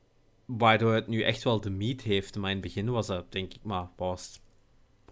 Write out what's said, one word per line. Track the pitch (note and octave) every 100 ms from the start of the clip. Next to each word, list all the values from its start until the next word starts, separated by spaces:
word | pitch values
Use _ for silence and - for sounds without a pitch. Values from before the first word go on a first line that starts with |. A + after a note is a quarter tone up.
| _ _ _ _ -
Waardoor | A#2+ A2+ A2 A2+
het | A2 A2+
nu | A2+
echt | - A#2
wel | C3+ A2
de | G#2
meat | F#2+ G#2+ C3
heeft. | A2 G2 F#2+ G#2
Maar | G2
in | G2
het | F2+
begin | G2+ G#2+
was | A#2+ G#2
dat, | F#2 F2
denk | G2 F#2
ik, | -
maar, | G#2+ F#2+ F2+ -
wat | F2+
was | F2+ -
het? | - - _ _ _ _ _ -